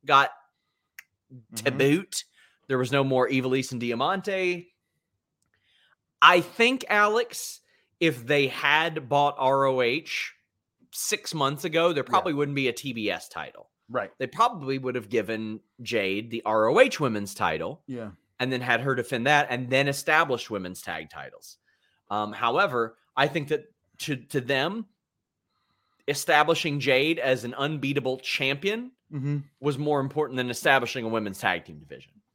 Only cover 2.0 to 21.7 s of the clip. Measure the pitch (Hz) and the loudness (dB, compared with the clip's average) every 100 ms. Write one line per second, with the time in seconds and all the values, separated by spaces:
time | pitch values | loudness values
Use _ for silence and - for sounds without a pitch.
2 | 196 - - _ _ _ - 131 123 139 | -2 -10 -12 _ _ _ -4 -2 2 2
3 | 135 131 123 131 127 131 127 123 120 117 | 4 4 4 2 0 -2 -2 -4 -4 -2
4 | 147 190 202 190 185 175 175 _ _ _ | -2 -2 -4 -2 -2 -4 -8 _ _ _
5 | _ _ _ _ _ _ _ _ _ _ | _ _ _ _ _ _ _ _ _ _
6 | _ _ 156 180 170 - 233 262 - 208 | _ _ 6 6 2 2 2 2 0 2
7 | 208 220 240 - - - _ _ _ _ | 4 2 -2 -8 -12 -14 _ _ _ _
8 | 165 123 117 147 131 - 147 151 165 156 | 0 0 0 2 2 0 2 4 2 -4
9 | 127 143 143 - 131 135 135 131 120 143 | 0 2 2 2 2 4 2 2 0 0
10 | - - - - _ _ _ _ _ - | -4 -8 -8 -12 _ _ _ _ _ -8
11 | - 208 - 160 139 147 180 160 170 147 | -4 -4 -6 -2 -2 -2 -2 2 2 2
12 | - 190 185 147 143 139 127 117 135 117 | 0 0 0 -2 -2 0 -2 -2 -8 -4
13 | 101 87 - 82 69 - - _ _ 120 | -2 -4 -8 -12 -12 -14 -20 _ _ -6
14 | 98 - 131 - 240 202 135 135 127 123 | -6 -6 -8 2 0 2 -6 -4 -4 -6
15 | 104 113 101 110 110 110 - - 113 117 | -2 -2 -2 -4 -6 -10 -14 -16 -4 -2
16 | 95 101 117 117 104 110 110 175 262 - | 0 -2 -4 -6 0 2 4 6 4 4
17 | 135 107 101 - 90 78 85 156 - 123 | -2 -2 -6 -4 -2 -2 -6 -10 -12 -12
18 | 107 87 _ - 127 127 123 117 135 123 | -12 -16 _ -6 -4 -2 0 0 0 -2
19 | 113 123 127 147 139 123 123 131 143 139 | -2 -2 2 2 2 -4 0 0 0 -2
20 | - 156 160 120 - 104 90 92 - 82 | 2 2 2 -2 -4 -6 -6 -10 -8 -8
21 | 80 76 67 52 - - _ | -10 -14 -16 -18 -20 -20 _